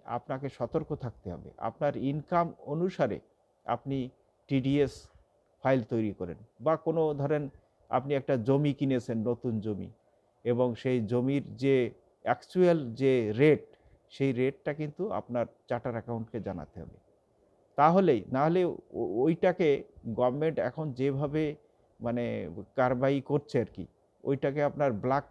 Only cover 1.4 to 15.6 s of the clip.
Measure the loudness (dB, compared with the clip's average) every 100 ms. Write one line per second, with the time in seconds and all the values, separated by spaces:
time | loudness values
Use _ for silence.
1.4 | -14 -8 -8 -4 -4 -2 -4 -4 -2 -2
2.4 | -2 -6 -8 -2 -2 0 -2 -2 -10 _
3.4 | _ _ -6 -6 -4 -6 -6 -10 _ _
4.4 | -2 0 2 2 2 0 -20 -20 _ _
5.4 | _ _ 2 2 2 -2 -2 -4 -8 -10
6.4 | -16 _ -2 0 0 0 0 0 0 0
7.4 | -2 -12 _ _ _ -2 0 -2 0 -2
8.4 | 2 4 4 0 0 0 -2 -2 -2 -2
9.4 | -2 -4 -4 -6 -8 -14 _ _ _ _
10.4 | -2 2 2 0 0 0 0 0 2 0
11.4 | -4 -4 2 2 2 -4 _ _ -2 -2
12.4 | -2 2 4 4 0 0 4 4 2 4
13.4 | 6 6 2 -20 _ _ _ -2 0 2
14.4 | 0 0 -8 -6 -6 -6 -6 -6 -4 -4
15.4 | -4 -8